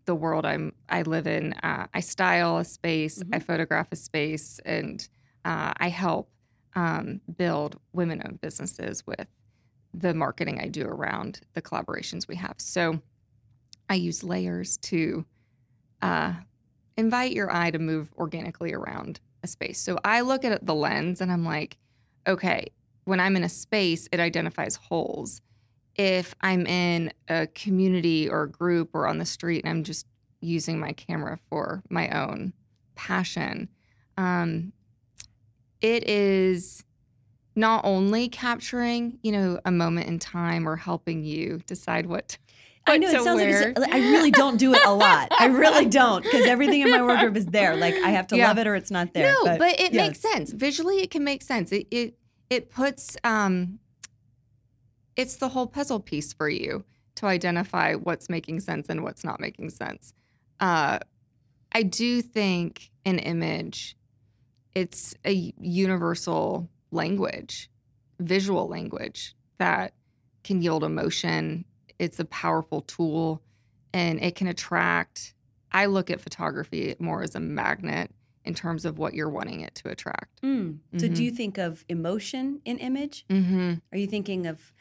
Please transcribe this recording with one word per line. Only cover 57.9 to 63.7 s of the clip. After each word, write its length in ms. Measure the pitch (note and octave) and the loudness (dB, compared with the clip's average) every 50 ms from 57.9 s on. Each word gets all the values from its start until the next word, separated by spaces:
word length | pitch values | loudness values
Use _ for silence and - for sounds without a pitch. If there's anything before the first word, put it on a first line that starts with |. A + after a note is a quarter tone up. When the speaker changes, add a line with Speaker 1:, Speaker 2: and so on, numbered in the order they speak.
| D#3+ | 0
Speaker 1:
what's 340 | - E3+ F3 E3 - - - | -2 -2 -4 -4 -4 -4 -6
making 320 | F3 E3 - - D#3+ E3 | -6 -6 -6 -6 -6 -6
sense 280 | - - E3 D#3 D3 - | -6 -6 -6 -6 -6 -6
and 120 | E3 D#3+ | -6 -6
what's 220 | D#3+ - - - - | -6 -8 -8 -8 -8
not 160 | D#3+ - - | -8 -6 -6
making 300 | - - - - - D#3 | -6 -8 -8 -10 -12 -12
sense. 420 | - - - - - - - - - _ _ _ _ _ _ _ _ - | -10 -10 -10 -10 -10 -12 -14 -18 -18 _ _ _ _ _ _ _ _ 0
Uh, 380 | G3 F#3 F3 D#3+ D3 C#3+ - - - _ _ _ _ _ _ _ _ _ _ _ _ - | 2 4 4 4 4 2 0 -2 -4 _ _ _ _ _ _ _ _ _ _ _ _ -2
I 100 | - - | 0 0
do 380 | A3+ F#3 F3 - A#3 A#3+ A#3+ A#3+ | 2 0 0 0 0 2 2 0
think 720 | A#3 A#3+ - A3 G#3 G3 F3+ F3 E3+ E3 - - - - _ _ - | -2 -2 -2 0 2 2 2 0 0 -4 -6 -12 -20 -20 _ _ -2
an 120 | F#3+ F#3 F3 | 0 0 0
image, 800 | - - E3+ E3 E3 D#3+ E3 D#3+ D#3+ D#3+ | 0 -2 -2 -2 0 -2 -2 -4 -6 -8